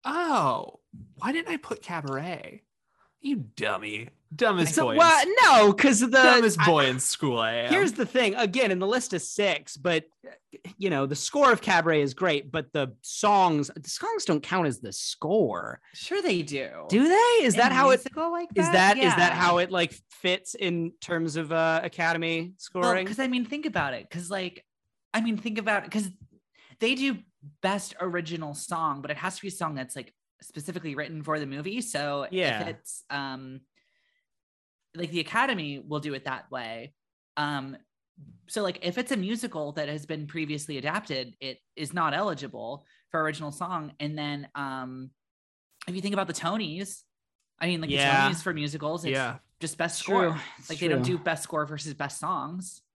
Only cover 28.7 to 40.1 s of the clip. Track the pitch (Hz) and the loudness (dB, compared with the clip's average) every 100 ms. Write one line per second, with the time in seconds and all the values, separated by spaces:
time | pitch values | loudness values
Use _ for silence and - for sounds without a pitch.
28.7 | 175 160 139 147 147 185 - 202 180 165 | -4 -4 -4 -8 -6 -6 -8 -12 -8 -6
29.7 | 143 131 139 - _ _ _ - - 147 | -6 -10 -12 -16 _ _ _ -18 -14 -10
30.7 | 170 160 139 151 156 147 151 143 139 160 | -10 -8 -8 -8 -10 -4 -4 -4 -8 -8
31.7 | 233 233 143 147 143 135 185 156 110 - | -8 -6 -4 -4 -4 -4 -2 -2 -2 -6
32.7 | 110 - - _ 143 135 131 131 131 _ | -10 -14 -18 _ -8 -8 -10 -14 -18 _
33.7 | _ _ _ _ _ _ _ _ _ _ | _ _ _ _ _ _ _ _ _ _
34.7 | _ _ 165 170 170 151 220 262 196 151 | _ _ -10 -6 -6 -2 0 0 -2 -6
35.7 | 139 147 147 147 135 143 131 - 131 113 | -10 -6 -6 -6 -8 -8 -10 -8 -10 -10
36.7 | 113 135 _ _ _ _ - 147 143 135 | -12 -16 _ _ _ _ -6 -4 -4 -8
37.7 | 131 _ _ _ _ 147 - _ 226 196 | -16 _ _ _ _ -20 -20 _ -4 -4
38.7 | 180 175 185 247 254 185 226 247 160 147 | -4 -6 -6 -4 -4 -2 -6 -6 -8 -8
39.7 | 147 143 151 147 | -6 -6 -8 -8